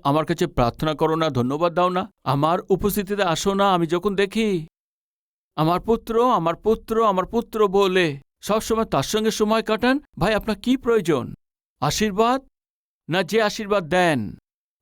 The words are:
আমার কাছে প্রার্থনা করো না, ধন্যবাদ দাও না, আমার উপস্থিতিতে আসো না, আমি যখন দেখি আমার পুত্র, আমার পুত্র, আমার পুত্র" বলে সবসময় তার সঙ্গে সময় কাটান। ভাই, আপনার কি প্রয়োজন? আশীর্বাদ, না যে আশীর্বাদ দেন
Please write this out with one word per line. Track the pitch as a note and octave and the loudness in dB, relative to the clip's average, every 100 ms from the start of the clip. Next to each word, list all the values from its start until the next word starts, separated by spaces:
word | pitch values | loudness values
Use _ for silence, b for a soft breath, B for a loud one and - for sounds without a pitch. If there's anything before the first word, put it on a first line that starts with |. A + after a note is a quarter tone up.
আমার | C#3 D3+ D#3 | 0 0 0
কাছে | E3 E3 | -2 -2
প্রার্থনা | B2+ A#2+ - D#3 | 0 0 0 -4
করো | D3 D#3 D#3+ | 0 0 0
না, | D#3+ | 0
ধন্যবাদ | B2+ B2 D3 F3 | 0 -2 0 0
দাও | E3 F3+ | 2 0
না, | F3+ A3 _ | 0 -4 _
আমার | - C#3+ D#3 F3+ - | -4 0 0 0 0
উপস্থিতিতে | F#3 G#3 G#3 F#3+ G3+ | 0 0 -2 -4 -2
আসো | F#3 D#3+ G3+ | 0 0 0
না, | G3 G3+ | 2 2
আমি | F3+ E3 | 2 0
যখন | E3+ G#3 F#3+ | 0 -2 0
দেখি | G3 A3 A3 F3+ D#3 _ _ _ _ _ _ _ _ - | 0 0 0 -2 -6 _ _ _ _ _ _ _ _ -2
আমার | D#3 F3 | 0 0
পুত্র, | G#3+ A3+ - A3+ B3 | 0 -2 0 0 2
আমার | G#3+ E3 E3+ | 2 0 -2
পুত্র, | G#3+ A3 - A3+ A3+ | 0 -2 0 0 2
আমার | F#3 F3 | 0 -2
পুত্র" | A#3 A3+ A3 G#3 | -4 -4 0 2
বলে | F#3+ G3 F#3 E3+ C#3 - _ | 4 2 2 0 -2 -12 _
সবসময় | - G#3+ - A3+ A3 | -4 -2 0 -2 0
তার | D3 | -2
সঙ্গে | C3+ G#3+ A3 | 0 0 0
সময় | - G#3+ A3 | 0 0 0
কাটান। | G#3+ G#3+ A#3+ C#4 - - | 0 0 0 0 -4 -4
ভাই, | F3+ | -2
আপনার | G#3 G#3 G#3 | 0 -2 -4
কি | A#3 C4 | -2 0
প্রয়োজন? | A3+ A3+ E3+ C#3 - - _ _ _ _ | 2 0 2 0 -2 -12 _ _ _ _
আশীর্বাদ, | C#3 - G#3+ F#3+ A#3 C4+ - _ _ _ _ _ - | -4 0 0 2 0 0 -6 _ _ _ _ _ -4
না | F3 | -2
যে | F3 A3 | 0 0
আশীর্বাদ | C#4+ G3+ G3+ G#3 D#3 | 0 -2 -2 -2 0
দেন | F3+ E3+ C#3 G2+ - _ _ _ _ | 0 2 0 -4 -10 _ _ _ _